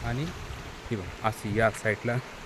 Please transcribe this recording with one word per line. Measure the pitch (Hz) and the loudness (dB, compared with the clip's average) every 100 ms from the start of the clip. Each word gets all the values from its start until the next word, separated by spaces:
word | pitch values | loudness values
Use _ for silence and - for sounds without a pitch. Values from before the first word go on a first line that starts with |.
| 117 | -2
आणि | 120 165 - - - - - - | 0 -2 -4 -8 -8 -10 -10 -4
ही | 110 | -2
बघा | 87 - 110 | -2 0 0
अशी | 107 107 104 | 0 0 6
या | 110 | 6
साईडला | 101 110 104 120 120 - - | 4 2 2 2 0 -2 -10